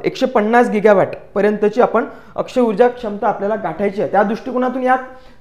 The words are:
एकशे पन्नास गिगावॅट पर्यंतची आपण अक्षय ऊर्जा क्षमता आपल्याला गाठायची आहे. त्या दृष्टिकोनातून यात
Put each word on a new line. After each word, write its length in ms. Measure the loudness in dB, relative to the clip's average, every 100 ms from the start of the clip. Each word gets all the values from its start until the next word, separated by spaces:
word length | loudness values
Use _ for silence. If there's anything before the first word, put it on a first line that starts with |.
एकशे 220 | -4 -2 0
पन्नास 420 | 0 4 4 4
गिगावॅट 400 | 2 4 4 2 -4 -6
पर्यंतची 460 | 0 0 2 0 2
आपण 240 | 2 2 -4 -12 -14 -8
अक्षय 240 | -4 0
ऊर्जा 280 | 0 4 2
क्षमता 400 | 2 -10 -4 -4
आपल्याला 260 | -2 -4
गाठायची 480 | -4 -6 -4 -4 -2
आहे. 80 | -2
त्या 120 | 0
दृष्टिकोनातून 600 | 0 -2 -4 -4 -2 -2
यात 160 | 0 -2 -2 -18 -20 -10